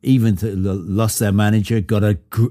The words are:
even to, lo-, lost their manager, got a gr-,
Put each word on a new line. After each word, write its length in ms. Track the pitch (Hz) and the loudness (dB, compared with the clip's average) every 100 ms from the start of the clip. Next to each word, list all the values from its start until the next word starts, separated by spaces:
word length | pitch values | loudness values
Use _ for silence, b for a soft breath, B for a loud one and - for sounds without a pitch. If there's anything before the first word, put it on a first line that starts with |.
even 340 | - 131 113 92 | 0 2 2 0
to, 180 | 107 95 | -2 -4
lo-, 280 | 98 98 | -4 -4
lost 360 | 85 98 110 - | -4 -2 -2 0
their 120 | 104 | 0
manager, 500 | 98 104 110 98 113 | 2 2 2 0 -2
got 220 | 87 104 | 0 0
a 120 | 104 101 - | 2 0 -4
gr-, 180 | - 117 | -2 -2